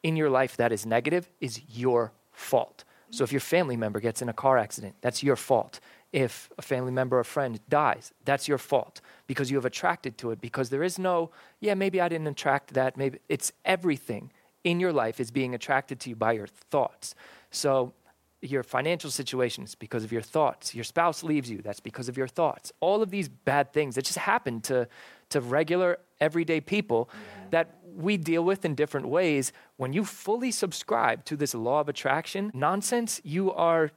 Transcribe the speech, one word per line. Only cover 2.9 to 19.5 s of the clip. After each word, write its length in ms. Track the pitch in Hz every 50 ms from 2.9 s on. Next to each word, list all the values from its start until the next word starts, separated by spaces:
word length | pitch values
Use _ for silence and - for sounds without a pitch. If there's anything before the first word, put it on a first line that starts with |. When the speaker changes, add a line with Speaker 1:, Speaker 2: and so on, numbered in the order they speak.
| _ _ _ _
Speaker 1:
So 120 | 113 120 139
if 80 | -
your 80 | 135 135
family 360 | - - 165 175 175 139 123
member 220 | 117 110 107 104 110
gets 240 | 107 117 110 -
in 60 | 127 120
a 40 |
car 240 | 110 - - 135 131 123
accident, 360 | 107 104 - - 110 98 - _
that's 240 | - 123 - - 139
your 100 | 143 131
fault. 460 | - - - 135 113 - - - - _ - - _ _ _
If 380 | - 135 131 117 - - - - - -
a 40 |
family 280 | - - 139 127 127 127
member 300 | 127 127 131 127 131 127
or 40 | 117
friend 360 | - - 151 139 123 113 107 _ -
dies, 440 | 151 147 151 127 - - - - _ _ _
that's 240 | - 139 139 - -
your 100 | 143 127
fault 420 | - - 147 123 - - _ - _ - - - _ -
because 200 | 135 - 139 123
you 80 | 139
have 80 | 139 120
attracted 540 | 127 - - - 180 170 - - 131 117 -
to 140 | - 117
it, 80 | 113 -
because 280 | - 117 - 135 131 117
there 140 | 135 135
is 160 | 165 185 175 185
no, 320 | 185 185 180 170 170 165 _ - - - _ _
"Yeah, 140 | - 208 202
maybe 260 | 190 196 196 180 185
I 80 | 175 175
didn't 180 | 165 160 156
attract 480 | 151 143 - - 147 135 139 - - 135
that." 220 | 131 131 131 -
Maybe 240 | 131 135 135 127 - _ -
it's 240 | 156 135 - - _ _ _
everything 680 | - 190 180 175 175 147 131 - - 117 104 - - _ _ _ _ _ _ _
in 160 | 170 170 175
your 120 | 185 180
life 280 | 156 139 113 113 113 -
is 100 | 127 113
being 240 | 120 139 131 127 123
attracted 460 | 113 - - 139 135 135 - 139 -
to 100 | - 131
you 60 | 117
by 160 | 110 110 113
your 160 | 117 107 101 101
thoughts. 680 | _ - - _ - 143 123 - - _ - - - - - - - - _ _
So 400 | - - - 143 135 131 123 127 _ _ _ _ _ _ _ _ _ _
your 220 | - 131 139 135 120
financial 460 | - - 127 135 160 175 160 - 147
situations 680 | - - 135 - - 127 123 120